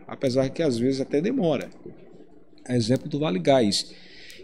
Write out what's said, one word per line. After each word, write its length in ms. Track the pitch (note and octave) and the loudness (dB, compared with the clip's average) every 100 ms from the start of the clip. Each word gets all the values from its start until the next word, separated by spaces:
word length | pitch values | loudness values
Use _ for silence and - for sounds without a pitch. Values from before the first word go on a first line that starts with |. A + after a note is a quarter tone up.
| - | -14
apesar 420 | F#2+ - B2+ C3 | -4 0 0 0
que 120 | D3 | 0
às 140 | D#3 A#2 | 0 2
vezes 240 | B2+ C3+ | 0 0
até 180 | B2+ C#3+ | -2 -2
demora. 500 | G3 C#4 E3+ A#2 F2 - - - - - - - - - - | 0 2 2 0 -4 -14 -18 -18 -20 -20 -20 -20 -20 -16 -2
É 120 | B2 | 0
exemplo 320 | A2 C3 D3+ | 2 0 -2
do 100 | C#3+ | -4
Vale 200 | D#3 F#3 | -2 0
Gás, 520 | C#3+ C3+ G#2 - - - - - - - | 4 4 4 0 -4 -12 -20 -20 -20 -18